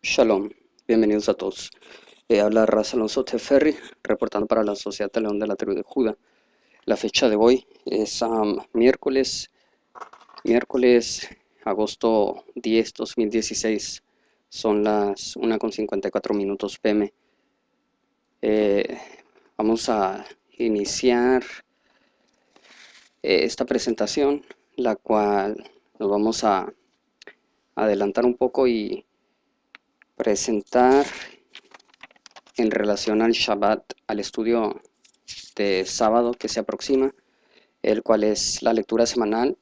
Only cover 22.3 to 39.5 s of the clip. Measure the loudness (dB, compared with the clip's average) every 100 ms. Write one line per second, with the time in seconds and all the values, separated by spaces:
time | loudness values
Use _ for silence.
22.3 | _ _ _ _ -20 -20 -20 _ _ 0
23.3 | 2 2 -2 -2 -2 -2 -2 -2 0 0
24.3 | 0 -6 -20 _ -4 -2 -2 0 0 2
25.3 | 0 -2 -6 -12 _ _ _ -2 0 0
26.3 | 0 2 0 -2 -14 _ _ _ _ -20
27.3 | _ _ _ _ -2 0 2 0 2 0
28.3 | 2 -2 2 2 2 -2 -8 _ _ _
29.3 | _ _ _ _ -20 _ _ _ _ -2
30.3 | -2 0 -4 0 4 6 6 2 -6 -16
31.3 | -20 _ -20 _ -20 _ _ -20 _ -20
32.3 | -20 _ -2 0 2 0 0 0 2 2
33.3 | 2 0 0 2 0 -4 -18 -8 -8 -6
34.3 | -4 0 0 0 -6 -18 _ _ _ -20
35.3 | -20 -18 -4 0 0 -2 0 2 2 2
36.3 | -2 -6 -6 -6 -8 -2 0 0 -4 _
37.3 | _ _ _ _ _ 0 0 2 2 2
38.3 | 0 -4 -2 0 0 0 0 2 0 -2
39.3 | 0 -2